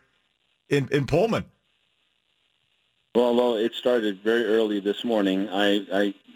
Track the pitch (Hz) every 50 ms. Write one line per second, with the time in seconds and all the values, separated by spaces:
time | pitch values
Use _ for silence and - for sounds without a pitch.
0 | _ _ _ _ _ _ _ _ _ _ _ _ _ _ 147 143 131 - - 147
1 | 135 117 135 165 208 226 185 117 - - _ _ _ _ _ _ _ _ _ _
2 | _ _ _ _ _ _ _ _ _ _ _ _ _ _ _ _ _ _ _ _
3 | _ _ _ 113 123 120 120 120 123 120 120 104 113 117 - - - 127 123 120
4 | 110 107 98 92 101 110 117 117 117 101 110 113 110 107 104 101 95 101 101 -
5 | - 120 113 107 98 95 95 95 98 107 92 101 104 101 101 104 98 - 92 98
6 | 104 101 98 - _ - -